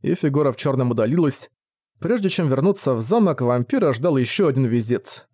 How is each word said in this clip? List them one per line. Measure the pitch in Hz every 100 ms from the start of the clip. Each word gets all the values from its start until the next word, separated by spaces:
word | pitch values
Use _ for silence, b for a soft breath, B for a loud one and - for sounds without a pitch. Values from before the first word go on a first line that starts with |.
И | 196
фигура | 170 156 139 143
в | 120
черном | 151 131 123
удалилась. | 117 110 165 156 - - _ _ _ _ _
Прежде | - 240 190
чем | - 160
вернуться | 131 170 196 -
в | 120
замок, | 113 226 196 143
вампира | 120 123 120 269 180
ждал | 117 165 139
еще | 120 - 180
один | 131 127
визит. | 120 110 120 - - -